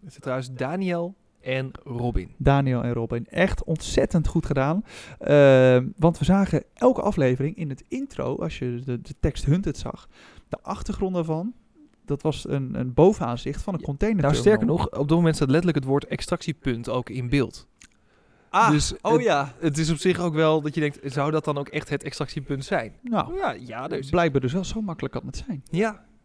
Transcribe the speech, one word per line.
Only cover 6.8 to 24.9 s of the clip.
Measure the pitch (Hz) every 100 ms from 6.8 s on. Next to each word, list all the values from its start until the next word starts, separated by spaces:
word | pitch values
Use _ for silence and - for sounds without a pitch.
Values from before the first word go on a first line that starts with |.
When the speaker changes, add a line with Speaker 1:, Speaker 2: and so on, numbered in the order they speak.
| 247 262
Speaker 2:
aflevering | - 202 135 127 139 208
in | 160
het | 135 -
intro, | 254 269 - 131 139
als | 165 -
je | 123 120
de, | 131 123
de | - -
tekst | 160 -
Hunted | - 165 202 139
zag, | 120 - - - - - _
de | -
achtergrond | - 202 - 190 190
daarvan, | 185 165 156 196 247 _ _ 302 _
dat | - 143
was | 160 - -
een, | 139 131 -
een | 127
bovenaanzicht | 123 170 214 117 120 - 147
van | -
een | 185
Speaker 1:
Ja, | -
Speaker 2:
containerterminal. | 139 208 214 143 151
Speaker 1:
nou, | 120 214
sterker | 220 151 -
nog, | -
op | 143
dat | 165
moment | 170 151
staat | 139
letterlijk | 143 175 147
het | 131
woord | 139 -
extractiepunt | 123 - 175 - 151 - 117 117
ook | 131 120
in | 120 123
beeld. | 139 120 - - _ - _ _ _ _ _ _
Speaker 2:
Ah, | 185 226
Speaker 1:
Dus | 151 - -
Speaker 2:
oh | 190
Speaker 1:
het, | 233
Speaker 2:
ja. | 240 147 139 -
Speaker 1:
het | 165 143
is | 156
op | 160
zich | 185 175
ook | 175
wel | 156 160 156
dat | 151
je | 147
denkt, | 151 143
zou | 139 135 143
dat | 156
dan | 151 143
ook | 143
echt | - -
het | 143
extractiepunt | 156 - 147 - 135 139
zijn? | 135 185 113 -
Speaker 2:
Nou, | 247 220 - 359
Speaker 1:
Ja, | 381
ja, | - 123 110 131
dus. | - 139
Speaker 2:
blijkbaar | 175 170 135
dus | 127
wel | 160
zo | 180 226
makkelijk | 214